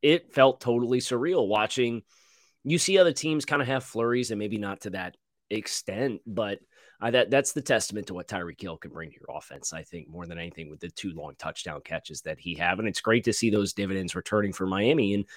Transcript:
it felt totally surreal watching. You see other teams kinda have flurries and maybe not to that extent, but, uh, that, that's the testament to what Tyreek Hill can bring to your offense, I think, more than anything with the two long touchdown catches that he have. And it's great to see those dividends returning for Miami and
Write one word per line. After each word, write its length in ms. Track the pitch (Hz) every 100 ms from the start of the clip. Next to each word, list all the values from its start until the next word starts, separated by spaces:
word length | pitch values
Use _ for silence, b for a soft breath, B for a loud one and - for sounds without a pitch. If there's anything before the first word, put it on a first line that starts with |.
it 320 | 147 165 -
felt 260 | 143 135 131
totally 400 | 123 120 120 123
surreal 480 | - 120 156 180 101
watching. 540 | 107 110 131 120 117 - b b b b b
You 140 | 139 165
see 180 | - 190
other 160 | 175
teams 320 | 135 156 151
kinda 200 | - 147
have 200 | 127 131
flurries 460 | - 110 117 123 120
and 80 | 104
maybe 180 | 104 107
not 260 | 101 98
to 80 | 101
that 260 | 95 90 - _ _ _
extent, 720 | 110 - - - 104 135 107 113
but, 340 | 101 104 101 _ b b b
uh, 100 | 117
that, 180 | 127 110
that's 220 | 135 135
the 100 | 151
testament 460 | 135 113 - 104 92
to 80 |
what 140 | 90 85
Tyreek 320 | 98 87 80
Hill 160 | 95 80
can 160 | 76
bring 180 | 78 78
to 60 | -
your 200 | - 76
offense, 360 | - - -
I 100 | 80
think, 260 | 80 85 73
more 180 | 85 85
than 120 | 82
anything 320 | 85 80 76
with 80 | 76
the 100 | 87
two 220 | - 98
long 240 | 80 73 69
touchdown 440 | 78 - 85 73
catches 360 | - 80 - 71
that 180 | 80 78
he 160 | 87
have. 240 | 78 85 92
And 80 | 110
it's 140 | -
great 240 | 110 117
to 80 | 117
see 180 | - 113
those 220 | 104 101
dividends 420 | - 98 95 90
returning 380 | 92 - 107 101
for 160 | 92 95
Miami 460 | 95 113 156 101
and 100 | 101 98